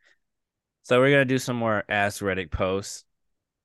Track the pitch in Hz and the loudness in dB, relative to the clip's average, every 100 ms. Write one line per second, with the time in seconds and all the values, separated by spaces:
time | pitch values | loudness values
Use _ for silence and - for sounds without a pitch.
0 | _ _ _ _ _ _ _ _ - 127 | _ _ _ _ _ _ _ _ 0 4
1 | 135 143 127 131 - 120 113 104 - 104 | 4 4 2 0 -2 -4 -2 -2 -2 0
2 | 101 - 101 92 87 - 95 95 98 - | 0 -2 -4 -4 -4 -4 -2 -4 -6 -14
3 | _ _ _ _ _ _ | _ _ _ _ _ _